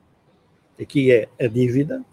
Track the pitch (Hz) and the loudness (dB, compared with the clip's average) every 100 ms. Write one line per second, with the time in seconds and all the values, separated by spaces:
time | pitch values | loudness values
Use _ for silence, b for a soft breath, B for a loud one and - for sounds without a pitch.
0 | _ _ _ _ _ _ _ - - 151 | _ _ _ _ _ _ _ -16 -6 0
1 | 131 120 107 - 127 113 123 123 147 262 | 4 4 2 -4 -4 0 0 0 -2 -6
2 | 254 | -10